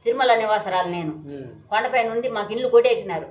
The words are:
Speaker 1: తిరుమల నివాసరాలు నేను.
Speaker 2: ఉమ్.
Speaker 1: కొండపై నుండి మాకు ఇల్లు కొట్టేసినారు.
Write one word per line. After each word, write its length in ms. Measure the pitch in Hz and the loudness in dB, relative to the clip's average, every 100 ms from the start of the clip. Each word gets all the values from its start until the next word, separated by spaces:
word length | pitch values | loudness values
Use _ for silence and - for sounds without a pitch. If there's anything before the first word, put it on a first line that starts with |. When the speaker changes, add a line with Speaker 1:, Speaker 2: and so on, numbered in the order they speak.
Speaker 1:
తిరుమల 300 | 233 254 254 | -4 0 4
నివాసరాలు 540 | 226 214 214 208 185 175 | 4 4 0 0 -2 -2
నేను. 240 | 175 160 | -4 -6
Speaker 2:
ఉమ్. 580 | 156 147 143 127 110 - | -8 -12 -14 -14 -16 -4
Speaker 1:
కొండపై 320 | 214 247 247 | -2 0 0
నుండి 260 | 226 226 247 | 0 -2 -4
మాకు 240 | 220 202 | -4 -6
ఇల్లు 160 | 226 254 | -4 4
కొట్టేసినారు. 580 | 233 247 226 196 165 147 | 6 6 2 -2 -6 -8